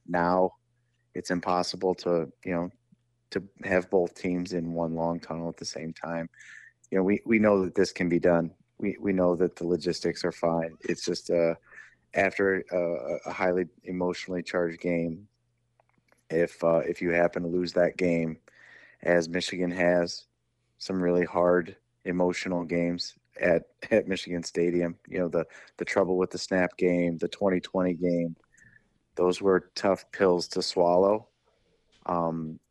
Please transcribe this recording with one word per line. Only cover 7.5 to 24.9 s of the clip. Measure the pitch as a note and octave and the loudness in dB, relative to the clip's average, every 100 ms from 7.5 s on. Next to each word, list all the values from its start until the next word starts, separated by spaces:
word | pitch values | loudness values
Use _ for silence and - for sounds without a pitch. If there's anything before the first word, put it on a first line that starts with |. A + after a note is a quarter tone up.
| G2+ | 4
that | F#2 | 2
this | - F2+ | 2 0
can | - F2 | 2 0
be | E2+ | 4
done, | F2 E2+ E2 - _ _ | 4 4 2 -6 _ _
we, | G2+ F2 | -6 -4
we | G2+ | -2
know | F#2 F2+ F2 | 2 2 2
that | F2+ - | 0 -2
the | E2+ | -2
logistics | F2 F2 E2 E2+ E2 | 0 -2 -2 -2 -2
are | F2 | -4
fine. | - E2+ E2 E2 D#2 | -2 0 0 -2 -6
It's | - F2+ | -6 -4
just, | - F2 - | -4 -6 -2
uh, | F2 E2+ E2+ _ - - _ _ | 2 2 0 _ -20 -20 _ _
after | - G2 - G2 F#2 - | -2 -2 2 0 0 -2
a, | F2+ E2+ E2 C2+ E2+ - | -2 -2 -4 -6 -6 -8
a | |
highly | - F#2 F2+ F2 _ | -2 0 0 -2 _
emotionally | - F2+ F2+ F2+ - F2+ | -10 -4 -4 -4 -8 -8
charged | E2 F2+ F2 E2 | -4 -2 -2 -4
game, | F2+ E2+ E2+ E2+ G#2 _ _ _ _ _ _ _ _ _ _ | -2 -2 -2 -6 -14 _ _ _ _ _ _ _ _ _ _
if, | D#2+ E2+ - | 0 0 2
uh, | E2+ E2 | 2 2
if | - F2 | 2 -2
you | F2 | 0
happen | E2+ F2 F2+ | 2 2 2
to | F2 | -2
lose | F2+ F2 | -2 -2
that | F2+ E2+ - | 2 0 2
game, | F2+ E2+ D#2+ D#2 _ _ - - - _ | 0 0 -2 -6 _ _ -20 -20 -20 _
as | - F2 E2 | 2 2 2
Michigan | F2 - F2+ F2+ | -4 -4 -4 -4
has, | F2+ F2 F2 F2 - - _ _ _ _ _ | 2 2 4 0 -4 -16 _ _ _ _ _
some | - F#2+ | -6 -2
really | F2 F2 | 2 2
hard | F2 F2+ F2 F2+ E2 F2+ _ _ | 2 2 4 4 0 -10 _ _
emotional | F#2+ F2+ F2+ F2 F#2+ F2 | -6 0 0 0 -4 -4
games | E2 F2 E2+ F2 - - _ - | -2 -2 -2 -4 -8 -14 _ -4
at, | F2 E2 - _ - | 2 2 0 _ 0
at | A2 - | 0 2
Michigan | F#2+ - F2 | -4 -4 -8
Stadium, | - F2 E2+ F2 E2+ | -4 -2 0 0 -2